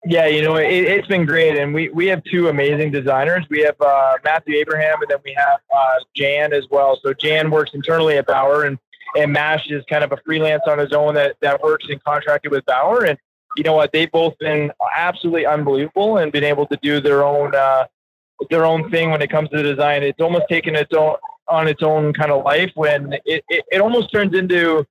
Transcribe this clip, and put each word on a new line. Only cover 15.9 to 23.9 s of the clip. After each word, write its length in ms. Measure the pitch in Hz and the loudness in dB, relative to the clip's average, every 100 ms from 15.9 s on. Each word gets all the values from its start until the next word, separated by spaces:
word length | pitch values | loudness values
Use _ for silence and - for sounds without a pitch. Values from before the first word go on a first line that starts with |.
| - 208 214 | -2 0 0
and 120 | 156 | 0
been 140 | 147 | -2
able 220 | 147 143 147 | 0 0 -2
to 120 | 143 | -2
do 200 | 143 147 | -2 0
their 240 | 143 143 | 2 2
own, 320 | 143 143 143 139 | 4 2 0 2
uh, 300 | 135 135 131 _ _ _ _ _ - | 2 2 0 _ _ _ _ _ -2
their 140 | 160 | 2
own 240 | 160 160 156 | 2 2 0
thing 180 | 170 165 | -2 0
when 100 | 156 | 0
it 100 | 147 | 0
comes 200 | 156 151 | -2 -2
to 60 | 151 | -2
the 80 | |
design. 400 | 147 143 147 147 | -2 0 0 0
It's 160 | 143 139 | -2 0
almost 240 | 165 175 - | 0 0 0
taken 280 | 165 165 156 | -2 -2 -2
its 180 | 143 | 0
own, 220 | 160 156 156 - - - | 2 2 0 -8 -18 -2
on 180 | 165 160 | 0 0
its 160 | 147 | 0
own 300 | 156 156 151 | 0 2 0
kind 180 | 147 151 | 0 0
of 140 | 143 | 0
life 260 | 135 147 180 165 | 2 0 0 -2
when 380 | 151 147 143 143 | 0 0 -2 -8
it, 180 | - 160 - | -4 -6 -2
it, 160 | 170 - | -6 -2
it 80 | 190 | 0
almost 320 | 208 | 2